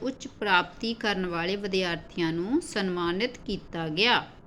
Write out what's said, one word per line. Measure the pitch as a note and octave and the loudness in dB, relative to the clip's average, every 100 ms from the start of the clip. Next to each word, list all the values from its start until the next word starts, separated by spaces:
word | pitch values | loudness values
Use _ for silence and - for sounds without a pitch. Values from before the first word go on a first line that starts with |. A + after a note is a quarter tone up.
ਉੱਚ | B3+ C4+ - | -6 -6 -12
ਪ੍ਰਾਪਤੀ | - G#3 F3+ F3 - A3+ | -4 4 4 4 -4 -4
ਕਰਨ | A3+ G#3+ F#3+ F3+ | 0 0 0 0
ਵਾਲੇ | E3+ E3+ G3+ | -2 -2 -2
ਵਿਦਿਆਰਥੀਆਂ | G3+ F#3 F3+ E3 - F#3 E3 | 0 0 0 -2 -6 -2 0
ਨੂੰ | E3 F#3+ D4+ | 0 2 0
ਸਨਮਾਨਿਤ | - G#3+ F#3+ F3 E3+ F3+ A#3+ - | 0 -2 0 0 0 0 -2 -4
ਕੀਤਾ | - F#3+ - E3+ D#3+ | -6 -6 -4 -4 -2
ਗਿਆ। | D#3+ A#3 F#3+ - - | 2 4 4 2 -16